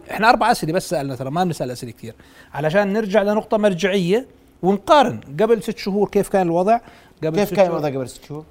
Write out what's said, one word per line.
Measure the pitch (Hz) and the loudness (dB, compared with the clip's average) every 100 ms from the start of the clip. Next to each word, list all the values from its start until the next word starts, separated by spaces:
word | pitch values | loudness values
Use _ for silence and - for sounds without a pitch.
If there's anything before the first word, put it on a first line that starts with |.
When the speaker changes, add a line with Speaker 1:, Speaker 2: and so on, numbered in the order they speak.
| - | -8
Speaker 1:
إحنا | - 220 | 0 2
أربع | 247 220 | 4 2
أسئلة | 180 160 | 0 0
بس | 175 - | -4 -2
سألنا، | 165 139 127 | -4 -4 -6
ترى | 131 | -6
ما | 160 | -2
بنسأل | 185 147 135 | -2 -2 -6
أسئلة | 123 120 | -8 -12
كتير، | - 113 - - - - | -14 -18 -18 -20 -20 -16
علشان | 139 156 190 202 | -4 -2 0 0
نرجع | 208 214 202 | 0 0 2
لنقطة | 202 208 214 220 | 2 0 0 0
مرجعية | 208 175 196 202 170 214 262 - _ _ | 0 0 0 0 0 0 -2 -16 _ _
ونقارن | 175 202 - 302 254 110 - 143 | 0 0 4 4 4 0 -8 -2
قبل | 220 226 | 2 2
ست | - 208 | -2 -8
شهور | - 196 196 | -4 -2 0
كيف | 202 180 | 0 0
كان | 196 | 0
الوضع، | 175 170 185 233 - - - - | 0 0 2 0 -2 -20 -20 -8
قبل | 156 165 | -4 -2
Speaker 2:
كيف | 202 | 0
Speaker 1:
ست | |
Speaker 2:
كان | 180 180 | 2 2
Speaker 1:
شهور. | 165 | 2
Speaker 2:
الوضع | 147 135 | -2 -4
قبل | 123 | -8
ست | - | -12
شهور؟ | - 147 156 | -16 -14 -4